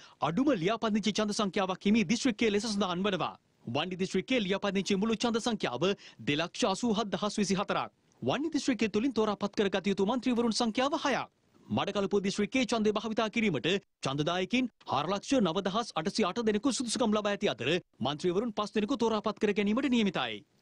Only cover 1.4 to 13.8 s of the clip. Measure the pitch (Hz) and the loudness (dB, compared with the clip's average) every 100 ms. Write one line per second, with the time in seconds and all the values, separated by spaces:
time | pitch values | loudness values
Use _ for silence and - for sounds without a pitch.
1.4 | 202 202 190 180 202 226 170 233 262 214 | -2 0 -2 0 2 2 2 2 0 2
2.4 | 233 202 226 202 190 175 202 175 123 90 | 2 2 -2 -2 0 0 -2 -2 -4 -6
3.4 | _ _ - 131 180 180 190 185 - 254 | _ _ -6 -4 -4 -4 -2 -2 0 0
4.4 | 185 196 202 196 185 190 226 220 247 226 | 0 0 0 -2 0 0 2 0 0 0
5.4 | 240 214 143 123 180 196 - - 117 147 | -2 -2 -4 0 0 -2 -8 -8 -2 -2
6.4 | 175 - 220 190 240 202 214 190 208 214 | -2 0 0 2 0 0 0 -2 -2 0
7.4 | 185 190 202 170 117 _ _ - 117 214 | 0 0 0 -2 -4 _ _ -6 -2 -2
8.4 | 320 285 - 220 220 208 269 226 214 196 | -2 -2 0 0 0 0 0 0 0 0
9.4 | 202 - 196 196 202 196 190 254 254 233 | -4 0 0 2 0 0 0 0 0 2
10.4 | 240 208 233 226 269 311 285 185 123 _ | 2 0 0 0 0 0 0 -2 -4 _
11.4 | _ _ - 110 175 202 196 202 190 196 | _ _ -4 -2 0 -2 0 0 0 0
12.4 | 202 262 240 233 214 208 220 220 220 240 | 0 0 0 2 2 0 -2 -2 -2 0
13.4 | 214 131 151 196 | 0 0 0 -2